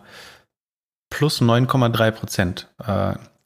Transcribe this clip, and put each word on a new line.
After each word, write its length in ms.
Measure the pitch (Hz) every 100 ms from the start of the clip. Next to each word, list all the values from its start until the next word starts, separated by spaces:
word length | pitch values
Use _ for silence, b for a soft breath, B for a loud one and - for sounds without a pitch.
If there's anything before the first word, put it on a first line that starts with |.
| B B B B B _ _ _ _ _ -
Plus 320 | - 147 -
neun 240 | 120 117 127
Komma 240 | 131 120
drei 220 | 113 110
Prozent, 580 | - - - 90 92 - -
äh, 340 | - 98 98 - - _